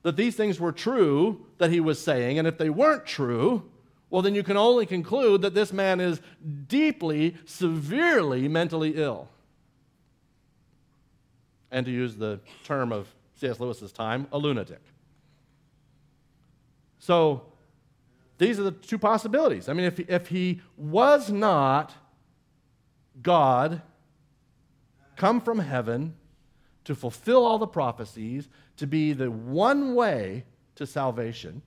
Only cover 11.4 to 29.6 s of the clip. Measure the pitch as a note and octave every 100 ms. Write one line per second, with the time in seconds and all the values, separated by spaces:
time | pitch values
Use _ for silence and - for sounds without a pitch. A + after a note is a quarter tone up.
11.4 | _ _ _ B2+ B2+ B2 B2 G#2 G#2+ G2+
12.4 | - - - C#3+ B2 G#2+ G2 _ _ _
13.4 | C3 A#2 B2 A2+ G2+ - A2 B2 C#3 D3
14.4 | D3 B2 F#2 E2+ _ _ _ _ _ _
15.4 | _ _ _ _ _ _ _ _ _ _
16.4 | _ _ _ _ _ _ - F3 D#3+ C3+
17.4 | - _ _ _ _ _ _ _ _ _
18.4 | A3 G#3 G3 - - A3 G#3 A3 A3 C4
19.4 | D#4 A2 F2 D#3+ F3+ F3+ F3 F3 F3+ F3+
20.4 | F3+ F3 - - D3+ F3+ C4 C#4+ G#3 G3+
21.4 | G#3+ D#3+ C3+ C#3 D#3+ - _ _ _ _
22.4 | _ _ _ _ _ _ _ C3 D3 E3+
23.4 | C#3 B2 D3+ E3+ - _ _ _ _ _
24.4 | _ _ _ _ _ _ _ - G3 A#3+
25.4 | A#3 A3+ D3+ B2+ A2+ A#2+ D#3+ D#3+ _ _
26.4 | _ _ _ _ - C#3+ B2 - - B3+
27.4 | A#3 A3 A3 E3 B2+ A#2 G#2+ A#2 A2 C3
28.4 | D3+ _ _ - C#3+ D#3 D3+ C#3 C3 A2
29.4 | A#2 D3